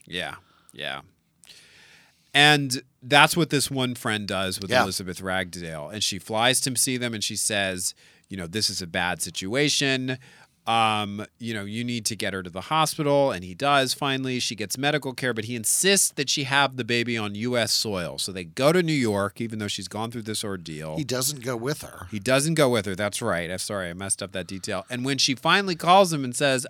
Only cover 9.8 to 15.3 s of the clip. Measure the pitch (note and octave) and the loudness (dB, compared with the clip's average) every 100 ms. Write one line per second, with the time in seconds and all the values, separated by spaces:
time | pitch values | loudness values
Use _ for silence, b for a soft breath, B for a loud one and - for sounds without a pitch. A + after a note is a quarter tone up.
9.8 | C#3 C3 B2+ B2+ B B B _ - A2+ | 2 0 -2 -8 B B B _ 0 2
10.8 | A2 G#2+ G#2 G2+ G#2 - A#2 A2 G2 A2 | 4 2 -2 -6 -12 -12 -8 -8 -6 -6
11.8 | A#2+ A#2+ G#2 G#2 G#2 F#2+ F2+ F2+ - D#3 | -4 -4 -4 -4 -6 -6 -8 -10 -2 2
12.8 | D#3 - C#3+ C#3+ C#3 F#2 F2+ F2 C#3+ C#3+ | 2 0 2 4 2 -2 -8 -4 2 4
13.8 | B2+ - C#3+ C3+ C3 B2 - G#2+ G#2 B2+ | 2 0 -2 -2 -2 -2 -4 -4 -6 -2
14.8 | C#3+ D3+ C3+ B2 C3 | 0 0 -2 -4 -2